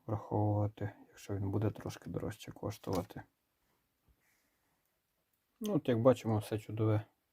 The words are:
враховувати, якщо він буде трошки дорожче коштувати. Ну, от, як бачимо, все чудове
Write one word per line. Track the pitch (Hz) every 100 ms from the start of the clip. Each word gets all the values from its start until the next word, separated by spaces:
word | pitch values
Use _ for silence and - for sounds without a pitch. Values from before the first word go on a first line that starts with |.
| -
враховувати, | 107 - 110 104 104 104 - 101 - -
якщо | - -
він | 101 98
буде | 101 104
трошки | - - - -
дорожче | 87 - 104 -
коштувати. | - 104 107 - 95 87 - - _ _ _ _ _ _ _ _ _ _ _ _ _ _ _ _ _ _ _ _ _ _ _
Ну, | 214
от, | 185 -
як | 117
бачимо, | 120 120 113 107
все | - 110
чудове | - 110 110 107 - _ _